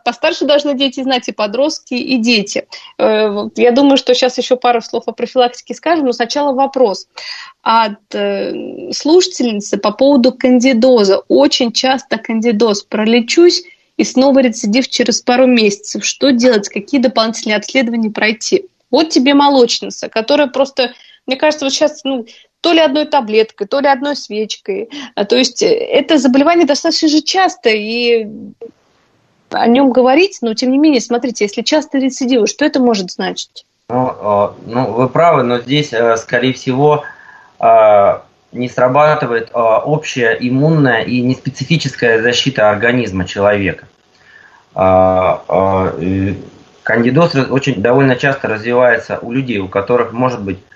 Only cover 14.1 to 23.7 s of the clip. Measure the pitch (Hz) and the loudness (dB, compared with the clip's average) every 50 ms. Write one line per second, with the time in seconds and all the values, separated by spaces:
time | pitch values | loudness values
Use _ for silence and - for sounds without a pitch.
14.1 | - 254 262 285 262 269 262 247 226 - - 208 202 262 247 - - - 247 - | 2 2 2 4 4 4 2 2 0 -2 -4 -2 0 0 -2 -2 -2 -2 -2 0
15.1 | 214 - - - 247 247 262 254 247 233 214 202 202 - - - - 208 196 - | -2 -2 -2 0 2 4 4 4 4 4 2 2 0 -2 -10 -12 -10 -8 -6 -8
16.1 | - - - 277 262 233 233 254 240 208 202 - - 214 202 - - 277 233 262 | -6 -2 0 0 2 4 4 2 2 2 0 -4 -8 -10 -8 -4 -2 0 0 0
17.1 | - 233 220 226 220 - - 220 214 208 208 - - 262 262 233 233 233 220 214 | 0 0 -2 -2 -4 -6 -4 -2 -2 -2 -4 -2 -2 -2 0 0 -2 -2 -4 -4
18.1 | 214 - 214 214 220 214 - - - - - - _ _ _ _ - 285 330 320 | -4 -2 -2 -2 -2 -4 -4 -2 -2 -2 -4 -6 _ _ _ _ 0 0 0 2
19.1 | - 311 247 277 285 277 285 285 285 262 240 233 - - 208 196 196 - - - | 0 0 2 4 4 4 4 4 4 4 2 2 0 -4 -6 -10 -12 -12 -12 -6
20.1 | - 220 214 220 285 294 294 262 - 254 277 269 - - 254 240 - - - - | -6 -6 -2 0 2 2 2 0 0 -2 -2 -2 -2 -4 -4 -4 -6 -14 -20 -20
21.1 | - _ _ - 262 269 320 302 302 302 285 269 269 - 311 294 302 - - 269 | -20 _ _ -8 -4 0 0 0 0 0 -4 -4 -2 0 0 -2 -2 -4 -6 -6
22.1 | 269 247 220 - - - _ _ _ _ - 330 349 320 320 302 262 302 302 294 | -6 -6 -8 -10 -18 -20 _ _ _ _ -2 2 2 4 4 2 2 0 -2 0
23.1 | 294 285 240 214 214 220 220 220 - - 214 202 | 0 -2 0 2 0 0 0 0 -2 -10 -8 -4